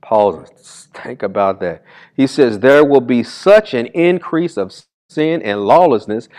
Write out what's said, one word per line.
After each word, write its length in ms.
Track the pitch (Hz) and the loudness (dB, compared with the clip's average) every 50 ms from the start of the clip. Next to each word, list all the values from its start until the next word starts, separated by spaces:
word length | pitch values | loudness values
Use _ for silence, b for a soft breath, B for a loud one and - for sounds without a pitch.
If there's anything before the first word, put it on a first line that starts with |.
| - - | -6 -2
Pause 240 | 113 107 104 101 85 | 0 0 0 0 -2
and 220 | 76 69 _ _ _ | -4 -14 _ _ _
s-, 300 | _ - - - - _ | _ -20 -20 -20 -20 _
think 300 | _ - - - 123 135 | _ -20 -16 -16 -12 -10
about 360 | - 101 95 101 98 98 95 95 | -10 -6 -4 -2 -2 -2 -2 -4
that. 220 | 92 87 82 80 b b b b b b b | -8 -10 -10 -10 b b b b b b b
He 120 | - 135 | -2 -2
says, 320 | 135 - - 139 120 107 101 | -2 2 2 0 0 0 0
"There 260 | 104 131 139 147 151 | 2 4 6 6 4
will 160 | 143 143 135 | 4 4 0
be 220 | 123 120 127 120 | 2 0 -2 -2
such 500 | 113 - - - - 190 202 214 208 - | -2 -6 -10 -4 2 4 4 4 4 0
an 140 | - 123 117 | -6 -6 -6
increase 720 | - _ 175 165 175 180 180 - - - 160 175 165 - 104 | -6 _ -2 0 0 0 -2 -4 -6 -6 -4 -4 -4 -6 -8
of 160 | 98 95 - - _ _ _ _ _ _ | -8 -8 -10 -20 _ _ _ _ _ _
sin 320 | _ 156 151 160 165 170 | _ -4 -4 -2 -4 -4
and 240 | - 107 101 104 101 | -4 -6 -6 -4 0
lawlessness 640 | 98 127 165 185 170 127 107 - - 104 113 - _ B | 2 4 4 4 4 2 0 -2 -6 -8 -8 -8 _ B